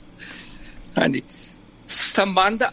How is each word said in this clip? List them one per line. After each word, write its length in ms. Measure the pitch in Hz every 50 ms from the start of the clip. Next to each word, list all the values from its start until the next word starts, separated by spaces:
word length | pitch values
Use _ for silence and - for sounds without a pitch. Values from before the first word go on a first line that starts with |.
| - - - - - - - - - - - - - - - - - - - -
ਹਾਂਜੀ। 240 | 82 82 90 - - - - - - - - - - - - - - -
ਸੰਬੰਧ 720 | - - - - - 226 196 196 185 185 185 202 220 214 254 -